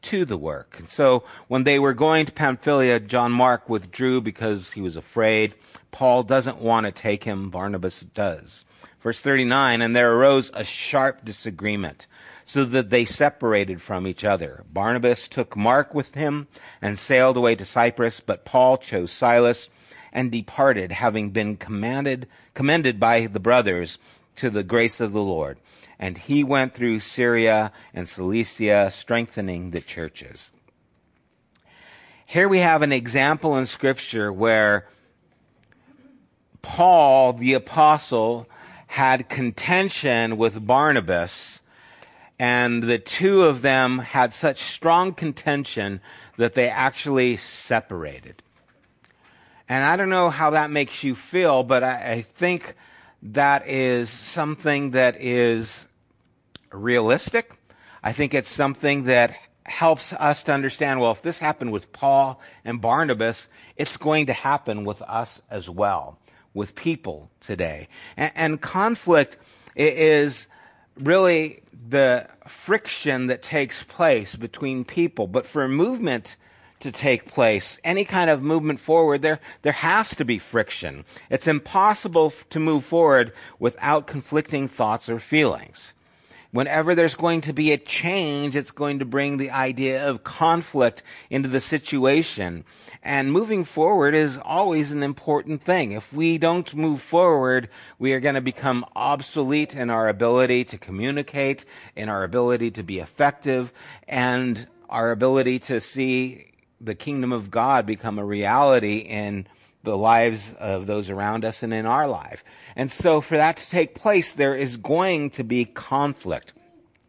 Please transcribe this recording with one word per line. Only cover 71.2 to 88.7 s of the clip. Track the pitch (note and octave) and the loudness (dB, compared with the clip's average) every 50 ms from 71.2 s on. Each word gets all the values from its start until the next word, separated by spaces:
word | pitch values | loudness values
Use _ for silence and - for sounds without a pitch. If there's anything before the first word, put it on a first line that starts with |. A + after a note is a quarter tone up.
| F#3+ F3+ F3 D#3+ D#3 D#3 - - _ _ _ - A#2+ A2+ | 6 4 4 2 0 -4 -8 -16 _ _ _ -20 -14 -4
the | C3 C#3+ C#3 C3 B2 B2 - - - _ - | 2 4 4 4 4 2 -2 -8 -20 _ -20
friction | - - - - - G3 A3 - - - - - D3+ C3+ B2+ B2+ | -20 -20 -20 -2 -2 -2 -2 -2 -6 -12 -6 -4 -2 -2 -2 -2
that | B2+ B2+ A#2+ - | -2 -4 -4 -6
takes | - D#3 D#3 C#3 A#2+ - - - | -4 -2 -2 -2 -2 -6 -14 -16
place | _ - - F3 D#3+ C#3 A#2 G2+ F#2+ - | _ -4 0 2 4 4 2 0 -6 -12
between | - A2+ A2+ - - C#3+ C3+ C3 B2+ B2 | -12 -12 -12 -10 -8 -8 -6 -6 -6 -8
people. | - - - E3+ E3+ - - A2 | -8 -2 -2 -2 -2 0 -4 -6
But | F#2 F#2 B2+ - | -2 -2 -4 -4
for | - - D3+ C#3 C3 | -2 -4 -4 -2 -2
movement | C3+ C#3+ E3+ A3+ C4 B3 A#3 D#3+ C3 A#2 - - - _ _ _ _ _ _ _ _ _ | 0 0 0 0 0 -4 -4 -4 -4 -4 -6 -10 -20 _ _ _ _ _ _ _ _ _
to | - C#3+ A2 | -14 -12 -10
take | - - C#3+ B2+ A2+ - | -2 0 2 2 0 -2
place, | - - - B2+ A#2 G#2+ G2+ - - - - _ | -8 -2 2 2 2 2 0 -2 -6 -12 -8 _
any | E3 F3 G3 G3+ | -4 -2 -2 -2
kind | - - F#3 F3+ E3 | -2 0 0 2 2
of | D#3 C#3 C3 | 2 2 2
movement | D3 D#3 E3 D3+ D3+ D3 B2+ | -2 -2 0 0 -2 -6 -6
forward, | - - D#3 E3 E3 D#3 C#3+ C#3 | -2 0 2 4 4 4 2 2
there, | C3+ D#3 D#3 D3+ - - - _ _ | 0 -2 -2 -2 -6 -18 -20 _ _
there | D3+ C#3+ | -2 -2
has | - - E3 F3+ G#3+ A3 - - | 0 0 2 2 2 2 0 -4
to | - C#3+ | -6 -2
be | A#2+ A#2+ G2+ | -2 -2 -4
friction. | - - - A#2 G#2+ - - - - E2 C#2 C#2 - _ - - - _ | -4 -2 -2 -2 0 0 -4 -10 -10 -12 -12 -12 -18 _ -20 -20 -10 _
It's | - C3 - | -6 -2 0
impossible | E3 D#3 D3 C#3+ - - G3 F#3+ G#3 G#3+ G#3 - G#3+ E3 E3 D#3+ | 0 0 0 -2 -2 2 4 4 4 2 0 -4 -2 2 2 2
f-, | D#3 D3+ - - _ | 2 0 -6 -20 _
to | - E3 | -6 -2
move | D#3 D#3+ D#3 D3 B2+ | 0 0 0 0 -2
forward | - - E3+ E3+ D#3 C#3 C3 A#2+ A#2 - - - - - _ | 0 2 4 4 6 6 6 4 2 -2 -18 -20 -20 -14 _
without | - A#2+ - - - C#3+ D3 D3+ C#3+ | -2 -2 -2 -2 -2 0 0 0 0
conflicting | - - C#3+ C3 - - D3+ D3+ - - C#3+ C3+ C3 | -4 -12 -12 -10 -4 -2 -2 -2 -2 -4 -6 -6 -6
thoughts | - - B2 G#2+ G#2+ G2+ - - | -4 -2 -2 0 0 -2 -4 -6
or | A#2 A#2 | -8 -8
feelings. | - - - D#3 D3+ B2+ D#2+ C2 - - - - - - - _ _ _ _ _ _ _ - - - _ | -6 0 2 2 2 2 0 -2 -8 -16 -20 -20 -20 -20 -20 _ _ _ _ _ _ _ -20 -20 -20 _
Whenever | - A#2 C3 C#3 C#3+ D#3 D#3+ D#3+ F3+ | -2 -2 -2 0 0 0 2 2 4
there's | E3 E3+ D#3+ C3+ | 4 4 2 2
going | - D#3+ E3+ E3+ E3 D3 | 0 -2 0 0 0 -2
to | C#3+ D3+ | -4 -4
be | C3+ D#3 D3+ D3 | -2 2 2 2
a | |
change, | C#3+ - - - - - E3+ F#3 G3 F#3 D3+ D3 C#3+ C#3+ D3 C3 | 0 -2 -6 -6 -4 -4 -2 -2 -2 -2 -2 -4 -4 -4 -4 -4
it's | D3 C#3 - | -4 -6 -6